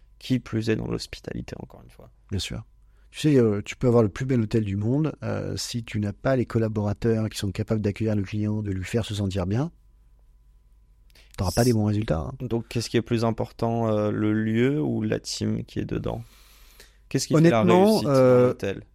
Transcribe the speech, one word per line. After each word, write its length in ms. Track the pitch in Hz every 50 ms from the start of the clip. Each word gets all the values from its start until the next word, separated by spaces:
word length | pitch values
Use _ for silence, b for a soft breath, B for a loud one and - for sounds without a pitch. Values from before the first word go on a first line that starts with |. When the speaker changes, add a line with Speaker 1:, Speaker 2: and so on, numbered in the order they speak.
| _ _ _ -
Speaker 1:
qui 200 | - - 131 123
plus 320 | - - - 110 110 113
est 60 | 110
dans 100 | - 120
l'hospitalité, 680 | 117 117 - - - - - - - - 58 - - - -
encore 240 | - - - - -
une 60 | -
fois. 180 | - - - - _ _ _ _
Speaker 2:
Bien 100 | 101 92
sûr. 240 | - - 62 110 - - _ _ _ _ _ _ _ _
Tu 100 | - -
sais, 160 | - 156 147 127
euh, 220 | 117 110 101 101 104
tu 140 | - -
peux 100 | - -
avoir 160 | 127 117 120 113
le 60 | 98
plus 160 | - - 135
bel 160 | 131 135 120
hôtel 240 | 110 104 - 113 107
du 120 | 98 98
monde, 360 | 101 104 113 127 147 156 143 - - 110
euh, 360 | 110 107 101 98 95 98 -
si 260 | - - - 120 113
tu 160 | - - 107
n'as 140 | 104 101 98
pas 200 | - - 135 135
les 120 | 127 113
collaborateurs 840 | - - 117 110 110 110 107 104 104 101 - - 117 113 110 110 107
qui 80 | - -
sont 140 | - 101 90
capables 300 | - 107 - 113 107 101
d'accueillir 340 | 104 101 - 110 110 107
le 60 | 104 95
client, 400 | - - 104 104 104 107 107 107
de 80 | 101 95
lui 100 | 92 92
faire 200 | - - 117 110
se 100 | - 104
sentir 300 | 101 104 98 92 98 90
bien, 260 | 92 104 120 147 175 - _ _ _ _ _ _ _ _ _ _ _ _ _ _ _ _ _ _ _ _ _ _ _ _ _ _ _ b b b b b
t'auras 140 | - 101 90 -
pas 120 | 117 120
des 80 | 127 117
bons 120 | 110 107
résultats, 340 | 104 104 104 107 113 76 82
hein. 120 | 73 - 135 -
Speaker 1:
Donc, 260 | 127 117 113 117 113 -
qu'est-ce 200 | - 117 110 -
qui 80 | -
est 60 | 117 110
plus 220 | - 123 110 113
important, 640 | 113 107 - 110 - - - 117 117 117 117 117 110
euh, 220 | 107 107 107 107
le 220 | 107 107 107 107 107
lieu 480 | 110 110 110 110 113 120 135 143 151
ou 220 | 147 135 117 113 107
la 160 | 107 110 110
team 440 | - - - - 110 107 107 113 113
qui 160 | - - -
est 40 | -
dedans ? 380 | - 113 110 - - - 117 117 b b b b b b b b b b b b b b b b _
Qu'est-ce 180 | - 135 - -
qui 60 | 143
fait 60 | 151 165
la 180 | 170 117 113 107
Speaker 2:
Honnêtement, 220 | - 175 180 196
Speaker 1:
réussite 180 | 214 220 180 -
d'un 60 | 147 139
Speaker 2:
euh, 360 | 131 131 127 127 123 123 127
Speaker 1:
hôtel ? 320 | 123 - - 98 95 - - - _